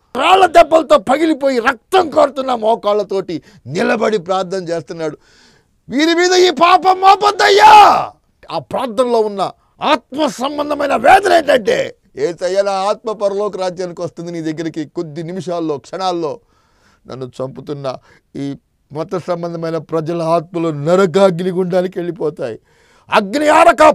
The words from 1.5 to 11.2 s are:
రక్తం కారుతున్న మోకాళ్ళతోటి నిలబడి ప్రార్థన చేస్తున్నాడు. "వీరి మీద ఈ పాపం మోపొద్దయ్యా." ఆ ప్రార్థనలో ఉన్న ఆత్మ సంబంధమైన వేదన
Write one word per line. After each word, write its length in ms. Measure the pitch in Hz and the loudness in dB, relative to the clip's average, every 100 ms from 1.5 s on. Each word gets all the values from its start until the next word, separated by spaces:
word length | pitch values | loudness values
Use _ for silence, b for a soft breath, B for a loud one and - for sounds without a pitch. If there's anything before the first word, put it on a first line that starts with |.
| 254 | 0
రక్తం 520 | 226 247 - 381 339 | -2 -4 0 0 2
కారుతున్న 440 | 254 285 262 262 | 2 2 0 -4
మోకాళ్ళతోటి 880 | 240 214 226 202 208 196 196 185 160 b b 120 | -2 0 0 0 -2 -2 -4 -6 -8 b b -10
నిలబడి 520 | 160 240 240 220 214 | -4 -2 0 -2 -2
ప్రార్థన 400 | 165 190 185 190 | -2 -4 -4 -6
చేస్తున్నాడు. 600 | 170 165 160 170 160 143 b b b b b _ - | -6 -8 -8 -8 -8 -8 b b b b b _ -8
"వీరి 260 | 233 320 | -2 0
మీద 180 | 339 359 | 2 2
ఈ 180 | 370 359 | 4 2
పాపం 500 | 269 339 359 370 370 | 2 4 4 2 2
మోపొద్దయ్యా." 720 | 381 392 415 381 415 403 427 427 381 - 120 - _ _ - | 4 4 2 2 2 6 8 10 8 4 -2 -10 _ _ -10
ఆ 80 | 156 | -10
ప్రార్థనలో 640 | 139 196 254 208 247 233 | -8 -8 -6 -2 0 0
ఉన్న 300 | 214 196 165 - _ - | 0 -2 -6 -8 _ -6
ఆత్మ 440 | 208 302 - 269 294 | -2 -2 -4 -4 -4
సంబంధమైన 720 | 196 269 294 294 285 285 269 | -2 -8 -6 -6 -4 -2 0
వేదన 360 | 359 392 | 4 4